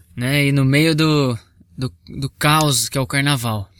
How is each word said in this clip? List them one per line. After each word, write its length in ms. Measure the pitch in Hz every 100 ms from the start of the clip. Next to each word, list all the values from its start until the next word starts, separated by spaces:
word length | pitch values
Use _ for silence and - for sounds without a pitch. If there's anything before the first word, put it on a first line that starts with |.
| -
Né? 340 | - 123 143 139
E 40 |
no 140 | 139 135
meio 280 | 139 160
do, 460 | 156 160 151 135 117 - _ _ -
do, 120 | 127 - - -
do 100 | 135
caos 580 | - 151 156 151 123 117
que 80 | 139
é 40 |
o 60 | 131
carnaval. 600 | 143 143 139 120 110 98 _